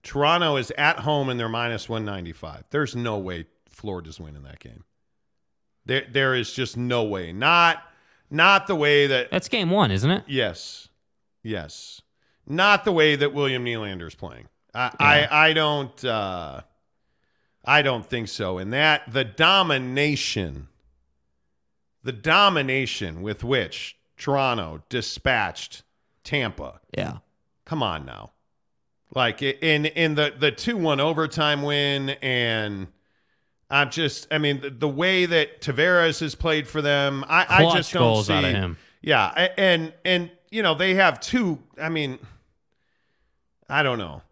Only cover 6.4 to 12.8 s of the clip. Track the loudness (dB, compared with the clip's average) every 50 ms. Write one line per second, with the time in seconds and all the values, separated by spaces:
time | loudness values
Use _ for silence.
6.4 | -2 -4 -4 -6 -6 -6 -4 -6 -4 -2 0 0 0 -2 -2 -6 -6 -8 -6 -2
7.4 | 0 2 4 4 4 4 2 0 -8 -20 _ _ _ _ _ _ _ _ 2 4
8.4 | 6 6 6 4 2 -2 -2 2 4 4 6 6 4 4 2 0 -2 -2 -4 -4
9.4 | -2 -2 -2 -2 0 2 4 4 4 2 2 2 2 2 0 0 -2 -4 -2 -2
10.4 | -2 -2 -4 -8 -14 -16 -18 -18 -20 _ _ _ _ _ _ _ _ _ _ _
11.4 | -8 -8 -6 -6 -8 -10 -16 -18 -18 -18 -20 -20 _ _ _ _ _ _ _ _
12.4 | _ -6 0 2 4 4 4 4